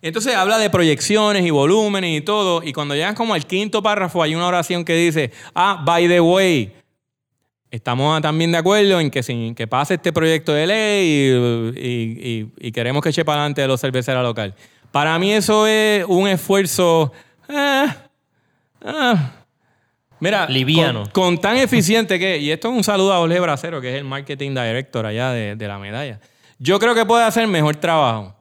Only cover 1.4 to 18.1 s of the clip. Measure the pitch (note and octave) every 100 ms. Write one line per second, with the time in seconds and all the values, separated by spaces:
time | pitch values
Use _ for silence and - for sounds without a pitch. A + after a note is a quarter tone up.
1.4 | F3 D3 C#3+ G#3 G#3+ G3+ F3+ D#3 D#3 G#3
2.4 | G3 E3+ E3 C#3 D3 C#3+ F3 G#3+ A#3 F#3+
3.4 | D3 F#3 G#3 G#3+ G#3 G#3 F#3 F3 D#3 D#3+
4.4 | F3 F3+ E3 F3 E3 E3 E3+ D#3+ C3 -
5.4 | - - F#3 F#3+ D3 E3+ F3 F3 E3 F#3
6.4 | F#3+ D#3 G2+ - _ _ _ _ _ _
7.4 | _ _ _ A#2 - B2 C#3+ D#3 D#3 D#3
8.4 | E3 E3+ E3 G#3 G3+ F#3 D3+ C3+ A#2+ A#2+
9.4 | A2+ A#2 A2+ B2+ D3 F3+ F3 E3 D#3+ D#3+
10.4 | - D3 E3 A3 G#3+ G#3 F3+ D3+ C3+ B2
11.4 | A#2+ A#2 A2+ B2 B2+ A#2+ A2+ A2+ A#2+ A2+
12.4 | A2 - A#2+ A2+ A#2 C#3+ D#3 D3+ D#3 D3
13.4 | D3 C#3+ C3+ B2+ C#3 B2+ A#2+ C3 B2 A2+
14.4 | G2+ F#2+ - _ _ C#3+ D3+ E3 F#3+ G#3+
15.4 | G#3+ G#3+ G#3+ G#3+ G#3+ G#3 F3 F3+ G3 F#3
16.4 | - G3 F#3+ - F3+ E3 D3 - - _
17.4 | _ D4 C#4+ C4+ C#4+ - -